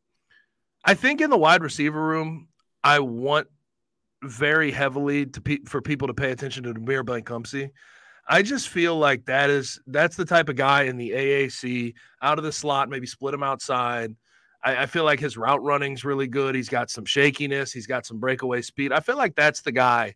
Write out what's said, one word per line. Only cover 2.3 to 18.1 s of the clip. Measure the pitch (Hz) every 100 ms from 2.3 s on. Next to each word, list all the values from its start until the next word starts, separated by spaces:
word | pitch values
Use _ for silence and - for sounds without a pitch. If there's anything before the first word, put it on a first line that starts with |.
| 160 - _ _ _
I | 143 147
want | 131 117 135 151 - _ _ _ _ _ _ _
very | 139 113 147 156 151
heavily | 127 139 135 143 143 135
to | -
pe-, | 131 143 -
for | 139
people | 151 143 135
to |
pay | 113 135
attention | 127 135 131
to | 123
Demir | 113 113 135
Blankumsey. | 127 120 113 117 113 139 139 - _ - - _ -
I | 165
just | 208 277 -
feel | - 170 160
like | 147 127 135
that | 135 143
is, | 143 127 - -
that's | 143 165 175
the | 165
type | 170 147
of | 127
guy | 139 139
in | 131 123
the | 117
A | 123 135 139 131
A |
C, | - 127 123 120 113 _ _
out | 135 151
of | 151
the |
slot, | 147 147 139 131
maybe | 135 123
split | - 139
him | 139
outside. | 139 135 - 127 123 120 113 110 _ _ _ _
I, | 127 127
I | 135
feel | 170
like | 156 143
his | 147 110
route | 117 139
running's | 139 143 139 131
really | 135 139 135
good. | 135 135 131
He's | 120
got | 123 120
some | - 98
shakiness. | 143 143 139 143 139 135
He's | 127 107
got | 127
some | -